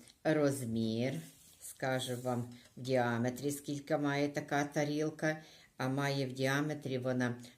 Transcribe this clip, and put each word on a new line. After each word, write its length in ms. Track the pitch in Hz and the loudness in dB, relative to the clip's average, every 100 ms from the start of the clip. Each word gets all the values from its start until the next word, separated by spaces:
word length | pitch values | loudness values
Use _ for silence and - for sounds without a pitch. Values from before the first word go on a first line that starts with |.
| - - | -18 -4
розмір, 960 | 156 156 143 127 120 113 113 113 127 160 160 - - - | 2 4 4 2 -2 0 0 2 0 -2 -8 -16 -20 -18
скажу 560 | - - 135 131 123 123 | -16 -6 -2 0 -2 -4
вам 260 | 127 120 120 - - - | 0 0 -2 -8 -18 -10
в 40 | |
діаметрі, 680 | 127 131 120 117 123 123 139 | 0 2 4 2 0 -2 -4
скільки 480 | 143 - 143 - 151 | -4 -6 -6 -2 0
має 300 | 143 143 143 | 2 2 2
така 360 | 143 143 143 | 0 -2 0
тарілка. 760 | 143 156 147 147 156 151 156 156 - - - - | 0 0 0 0 -2 0 -2 -2 -6 -20 -18 -6
А 120 | 131 | -2
має 380 | 135 143 139 131 | 0 0 0 -2
в 60 | |
діаметрі 680 | 127 135 139 151 147 135 131 | 0 2 2 2 -2 -4 -2
вона 360 | 127 127 123 120 - | 0 2 2 0 -10